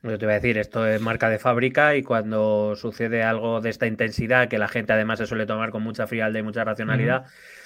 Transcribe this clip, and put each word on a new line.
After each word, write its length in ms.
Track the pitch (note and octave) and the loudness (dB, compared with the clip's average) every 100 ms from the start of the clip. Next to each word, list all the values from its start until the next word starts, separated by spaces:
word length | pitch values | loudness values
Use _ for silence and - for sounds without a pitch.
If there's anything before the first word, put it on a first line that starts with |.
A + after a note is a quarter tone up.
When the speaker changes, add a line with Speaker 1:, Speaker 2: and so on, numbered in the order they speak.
Speaker 1:
Yo 160 | A#2+ G#2+ | -6 -2
te 60 | |
iba 80 | G#2+ | 2
a 40 | G#2 | 2
decir, 200 | A#2+ G#2+ | 2 0
esto 300 | G#2 A#2 A2 | -2 0 0
es 140 | G#2+ | 0
marca 280 | A2+ A2+ A2+ | 0 2 2
de 100 | A2 | 2
fábrica 580 | C3 A#2+ B2+ C#3 D3+ C#3+ | 2 2 2 4 4 2
y 60 | |
cuando 760 | C3 A#2 A2 A2 G#2+ G#2 G#2+ G#2 | 2 0 0 0 2 2 0 -2
sucede 480 | A#2 - A2+ A#2 | -6 -4 -2 0
algo 360 | A2+ A2+ A#2 A2+ | 0 0 -2 -2
de 100 | A2+ | -4
esta 160 | A2 A#2 | -2 -2
intensidad, 580 | A2 A2+ A2+ A#2 B2+ A#2+ | 0 -2 -2 2 2 4
que 80 | A2 | 0
la 120 | G2+ | 0
gente 240 | A#2 A2 | -2 0
además 260 | A2 G#2+ A2 | 2 2 -2
se 80 | A2 | -2
suele 200 | A2+ G#2+ | -4 -2
tomar 240 | A2 A2+ | -2 -4
con 120 | A2 | -4
mucha 240 | A2 A2 A2 | -6 -4 -4
frialdad 320 | A#2 A2 A2 | -2 -2 -2
y 40 | |
mucha 180 | G#2+ A2 | -4 -4
racionalidad, 580 | A2 G#2+ A2 A2+ A2+ B2+ | -4 -4 -2 0 2 0
Speaker 2:
Ujú. 80 | C3 - - - | -4 -20 -20 -20